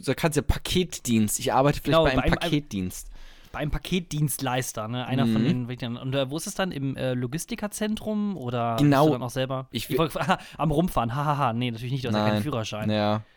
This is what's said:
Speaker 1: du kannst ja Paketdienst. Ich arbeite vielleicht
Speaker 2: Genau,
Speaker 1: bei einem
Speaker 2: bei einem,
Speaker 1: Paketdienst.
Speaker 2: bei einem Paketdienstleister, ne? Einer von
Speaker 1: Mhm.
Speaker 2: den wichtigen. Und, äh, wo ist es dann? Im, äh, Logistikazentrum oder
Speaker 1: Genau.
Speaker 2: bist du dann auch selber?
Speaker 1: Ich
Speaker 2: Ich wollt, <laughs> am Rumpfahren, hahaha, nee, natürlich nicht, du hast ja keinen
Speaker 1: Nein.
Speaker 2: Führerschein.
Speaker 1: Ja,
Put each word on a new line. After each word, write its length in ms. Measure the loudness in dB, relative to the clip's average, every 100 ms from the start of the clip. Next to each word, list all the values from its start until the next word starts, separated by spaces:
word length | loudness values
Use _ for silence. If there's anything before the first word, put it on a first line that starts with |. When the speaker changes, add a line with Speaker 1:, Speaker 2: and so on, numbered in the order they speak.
| -4
Speaker 1:
du 80 | 0
kannst 200 | 2 0
ja 60 |
Paketdienst. 1000 | 0 -2 0 0 0 -4 2 4 4 0
Ich 140 | 2
arbeite 260 | 4 4 4
vielleicht 60 | 4 4
Speaker 2:
Genau, 60 |
Speaker 1:
bei 60 | 6
einem 80 | 4
Speaker 2:
bei 40 | 2
einem, 100 | 0
Speaker 1:
Paketdienst. 680 | 2 0 0 -4 -4 -6 -14 -16 -18 -20 -14
Speaker 2:
bei 80 | -6
einem 120 | -4
Paketdienstleister, 1160 | -4 -2 -4 -2 -2 0 0 -2 -2 -2 -6 -6
ne? 200 | -6 -2
Einer 160 | 2 2
von 160 | 4
Speaker 1:
Mhm. 60 | 4
Speaker 2:
den 200 | 2 -2
wichtigen. 280 | -6 -6 -6
Und, 160 | -2
äh, 160 | -2 -2
wo 80 | -4
ist 80 | -6
es 80 |
dann? 180 | -4 -4
Im, 240 | -2 -4 -2
äh, 200 | -2 -2
Logistikazentrum 1200 | -4 -6 -6 -8 -6 -4 -4 -4 -4 -2 -2 -4
oder 380 | -4 -2 0 4
Speaker 1:
Genau. 280 | 6 6 4
Speaker 2:
bist 40 |
du 40 |
dann 100 | 2
auch 60 | -2
selber? 360 | -4 -4 -4 -6
Speaker 1:
Ich 180 | -6 -2
Speaker 2:
Ich 80 | 0
wollt, 160 | 0
<laughs> 440 | 0 0 -2 -2 -2
am 100 | 0
Rumpfahren, 440 | 2 2 0 0 -2
hahaha, 380 | 0 2 0
nee, 180 | 0 -2
natürlich 200 | -4 -4
nicht, 100 | -4
du 60 | 0
hast 60 | 2
ja 80 | 2
keinen 80 | 2
Speaker 1:
Nein. 80 |
Speaker 2:
Führerschein. 480 | 0 -4 -4 -4 0
Speaker 1:
Ja, 320 | 2 2 0 -4